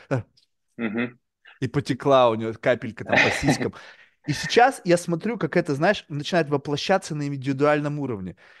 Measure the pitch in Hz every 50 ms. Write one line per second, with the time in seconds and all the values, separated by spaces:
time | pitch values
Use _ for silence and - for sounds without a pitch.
0 | - - 139 123 - _ _ _ _ _ _ _ _ _ _ - 117 110 101 117
1 | 123 120 - _ _ _ _ _ _ - - - 139 - - 147 - - 135 -
2 | - 143 139 131 127 120 110 110 113 113 110 - - 135 123 113 135 117 107 -
3 | 120 - 117 120 - 113 - - - 139 123 - 120 101 - - - - - _
4 | - _ _ _ - - 139 - - - - 226 240 269 262 - - 180 170 170
5 | - 170 170 165 - 208 240 202 - - - 180 170 - 143 135 165 196 208 -
6 | - - 151 143 147 - 190 170 160 139 147 139 - 151 143 143 - - 190 190
7 | - - 160 147 147 143 143 139 123 139 139 131 143 147 147 151 147 147 147 147
8 | 139 123 117 98 92 90 - _ - - - _